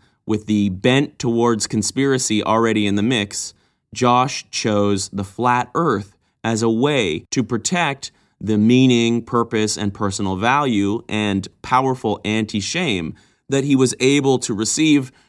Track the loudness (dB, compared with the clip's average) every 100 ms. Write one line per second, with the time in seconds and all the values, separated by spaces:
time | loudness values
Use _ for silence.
0 | _ _ -4 -4 0 0 0 0 0 2
1 | 0 -4 -2 0 2 0 -2 -4 -4 -2
2 | 0 0 0 -2 0 2 2 2 0 0
3 | 0 0 -2 -6 -12 -14 _ _ _ -2
4 | 2 2 0 -4 -10 -6 -2 0 0 0
5 | -4 -8 -8 -2 0 0 -2 -2 0 -2
6 | -4 _ _ _ -4 0 2 2 2 2
7 | 0 -2 -4 -4 -2 -4 -4 -2 -2 -4
8 | -12 _ _ -8 -2 2 4 6 6 4
9 | 2 0 -2 -2 0 -2 -2 -2 -6 -4
10 | -4 -2 -4 -2 0 0 0 0 0 -2
11 | -4 -4 -2 -2 -4 _ -2 0 0 -2
12 | -4 -4 -2 -2 -2 -4 -4 -4 -2 -4
13 | -4 -10 _ _ -4 -2 2 4 2 2
14 | 2 4 2 0 0 -4 -2 0 4 4
15 | 2 -10